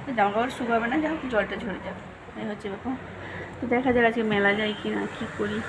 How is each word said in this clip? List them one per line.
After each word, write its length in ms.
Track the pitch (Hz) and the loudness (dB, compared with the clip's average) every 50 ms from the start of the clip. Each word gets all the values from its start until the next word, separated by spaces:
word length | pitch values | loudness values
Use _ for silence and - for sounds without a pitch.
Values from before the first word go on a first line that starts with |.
| - | -6
তো 60 | 285 254 | -2 2
জামা 140 | 220 202 202 202 | 4 4 4 4
কাপড় 180 | 220 240 262 240 - | 2 0 0 -2 -4
শুকাবে 280 | 262 226 233 226 226 233 | 0 2 2 2 2 2
না, 60 | 262 311 | 0 0
যা 60 | 311 302 | 0 0
হোক 100 | 320 311 269 254 | -2 -4 -4 0
জলটা 240 | 233 208 196 - 294 220 | 0 0 0 0 -4 -6
ঝরে 180 | 233 226 180 - - | -4 -6 -6 -6 -8
যাবে, 140 | 185 185 - - - - - - - - 220 | -10 -10 -10 -12 -14 -16 -16 -16 -14 -10 -8
এই 60 | 214 220 | -6 -6
হচ্ছে 160 | 208 202 - 202 | -6 -6 -6 -8
ব্যাপার। 220 | 196 - - 247 262 254 - - - - - - - - - - - - | -8 -6 -6 -6 -6 -6 -8 -12 -12 -12 -10 -10 -10 -10 -10 -10 -8 -6
তো 60 | - 233 | -2 2
দেখা 180 | 240 240 254 269 240 | 2 4 4 6 6
যাক 100 | 247 233 226 | 8 6 6
আজকে 140 | 226 240 220 214 | 6 4 2 4
মেলা 180 | 208 202 202 202 202 214 | 4 6 6 6 6 4
যাই 140 | 214 214 214 - | 2 0 -2 -2
কি 80 | - 214 214 | -4 -2 -2
না, 60 | 208 202 208 - | -2 -2 -4 -4
কী 100 | - 226 214 - | -6 -8 -6 -2
করি। 220 | - 214 208 214 220 220 | -2 -2 -2 -2 -2 -4